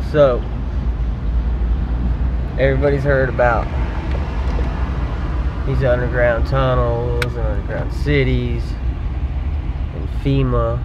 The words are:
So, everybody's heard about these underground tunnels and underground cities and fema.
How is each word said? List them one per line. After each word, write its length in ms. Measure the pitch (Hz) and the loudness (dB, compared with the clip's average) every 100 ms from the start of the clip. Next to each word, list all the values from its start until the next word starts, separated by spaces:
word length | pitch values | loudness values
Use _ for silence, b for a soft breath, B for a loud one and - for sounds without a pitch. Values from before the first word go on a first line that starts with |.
| - | 0
So, 280 | 147 139 120 - - - - - - - - - - - - - - - - - - - - - - | 4 4 4 -2 -4 -4 -2 -2 -2 -2 -2 0 0 0 0 0 0 0 0 0 0 0 0 -2 2
everybody's 420 | 135 135 143 143 | 2 4 2 2
heard 260 | 139 135 131 | 2 2 2
about 380 | 123 123 110 - - - - - - - - - - - - - - - - - - - - - | 2 2 2 0 -2 -2 -2 -2 -2 -2 -2 -2 0 -2 -2 -2 -2 -2 -2 -2 -2 -2 -2 -2
these 160 | - | 2
underground 640 | 123 123 123 123 120 117 117 | 2 2 2 2 2 2 0
tunnels 800 | 135 131 127 120 117 120 117 | 2 2 2 2 0 0 0
and 140 | 123 117 | -2 -2
underground 540 | 113 110 - 107 113 | -2 -2 -2 -4 -4
cities 720 | - 143 143 131 127 123 117 - - - - - - - - - - - - - - | -2 0 2 2 2 0 -2 -4 -2 -2 -2 -4 -2 -2 -2 -2 -2 -4 -4 -4 -4
and 120 | - - | -4 -2
fema. 580 | 139 139 135 120 117 120 | 0 2 2 2 0 -2